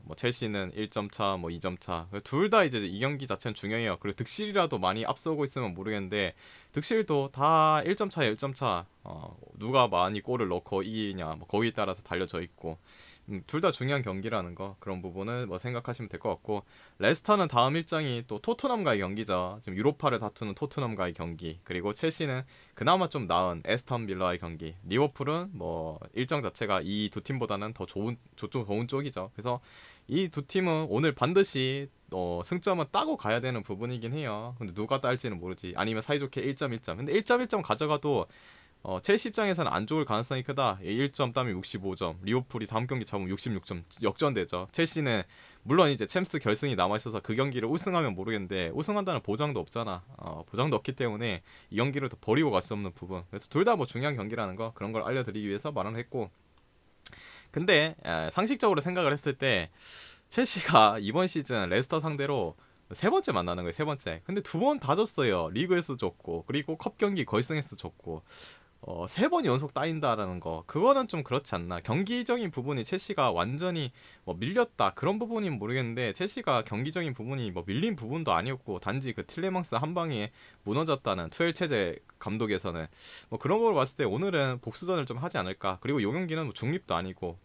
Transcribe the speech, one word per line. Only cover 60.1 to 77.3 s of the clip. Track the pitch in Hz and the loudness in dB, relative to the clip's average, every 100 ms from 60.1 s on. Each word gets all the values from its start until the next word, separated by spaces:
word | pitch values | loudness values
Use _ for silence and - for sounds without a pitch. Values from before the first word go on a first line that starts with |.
| - _ | -18 _
첼시가 | - 254 185 - 120 107 110 | 0 2 0 6 8 8 6
이번 | 101 143 185 | 0 2 0
시즌 | 165 135 117 90 | -2 -2 0 2
레스터 | 98 131 160 | 2 2 0
상대로 | 156 143 143 135 82 - - _ - | 0 -2 0 0 0 -4 -18 _ -16
세 | - 196 | 0 2
번째 | 381 - | 4 4
만나는 | 101 87 87 | 2 2 0
거예요, | 87 | -2
세 | 82 151 | -2 -2
번째. | 139 - 82 - | -2 -6 -6 -6
근데 | 196 | -6
두 | - 165 | -4 0
번 | 262 294 | 2 2
다 | 131 170 | 2 2
졌어요. | 220 - 127 90 80 | 2 2 4 4 2
리그에서 | 101 175 175 165 127 | -2 2 2 0 -2
졌고, | 95 - - 85 - | -4 -4 -6 -6 -2
그리고 | 139 147 160 | -4 -2 -6
컵 | 214 - | -8 -2
경기 | 202 190 123 | 0 0 0
결승에서 | 110 123 156 - 101 | 0 0 -4 -6 -10
졌고, | 85 - - 78 - - - - _ _ | -12 -12 -10 -10 -12 -18 -18 -20 _ _
어, | - 85 90 | -10 -8 -6
세 | - 277 | 2 2
번 | 349 208 | 4 2
연속 | 127 147 - | 2 0 -2
따인다라는 | 160 160 143 110 95 90 | -2 0 2 2 -2 -4
거, | 82 80 - | -4 -6 -4
그거는 | 151 233 277 247 | 2 4 4 0
좀 | 165 | -4
그렇지 | 135 131 - | -2 -2 -2
않나. | 92 87 87 | -4 -4 -4
경기적인 | - 135 196 247 233 240 190 | 0 0 0 -2 0 -2 -2
부분이 | 131 127 139 | -4 -4 -4
첼시가 | 107 190 - 190 127 | -2 -4 -2 2 2
완전히 | 87 95 143 180 170 127 - - - | 4 0 0 -2 -2 -4 -8 -20 -10
뭐 | - | -8
밀렸다, | 175 135 220 240 - 98 - | -4 0 2 2 2 2 2
그런 | 151 214 | 0 0
부분인 | 226 226 196 123 | -2 -2 -2 -2
모르겠는데, | 104 131 117 117 117 | -2 -2 -2 -2 -2
첼시가 | - 190 - 147 123 | -2 -4 -2 2 2
경기적인 | 110 104 139 175 160 | 2 -2 -2 -2 -4
부분이 | 123 117 | -4 -6